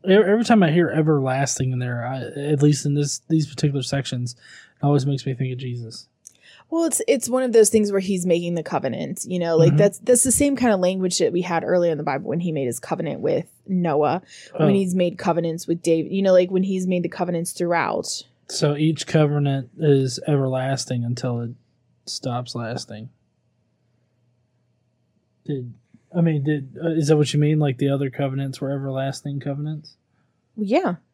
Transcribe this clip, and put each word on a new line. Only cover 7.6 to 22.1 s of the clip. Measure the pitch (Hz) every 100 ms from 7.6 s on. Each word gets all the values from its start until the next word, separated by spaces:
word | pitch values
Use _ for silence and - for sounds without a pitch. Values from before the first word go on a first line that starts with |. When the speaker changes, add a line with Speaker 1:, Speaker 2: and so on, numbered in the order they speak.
| 214
Speaker 2:
things | 226 208
where | 196
he's | 190 190 180
making | 170 175 170
the |
covenant, | 156 151 135 135 139 -
you | - 180
know, | 165 165
like, | 160
Speaker 1:
Mm-hmm. | 147
Speaker 2:
that's, | 170 -
that's | - 247
the | 262
same | - 285 269
kind | 247
of | 196
language | 180 190 185 -
that | 156
we | 170
had | 175 170
earlier | - 180 170
in | 151
the |
Bible | 160 139 -
when | 170
he | 175
made | 156 127
his | 117
covenant | - - 151 -
with | 147 143 - _ -
Noah, | 185 170 147 147 170 _ - - -
when | 156
Speaker 1:
Oh. |
Speaker 2:
he's | 196 190
made | 180 180 -
covenants | 196 165 170 165 -
with | 170
David, | 170 165 -
you | 196
know, | 190
like, | 185 180
when | 185
he's | 190 185 185
made | 180
the | 170
covenants | - 175 175 175
throughout. | - 170 170 123 - - - - _ -
Speaker 1:
So | - 147 147
each | 156 151 -
covenant | 160 151 147 143 135 131 -
is | 156 139 131 - -
everlasting | 143 135 127 131 135 - 123
until | 120 120 131 120
it | 117 120 _ _ _ _
stops | -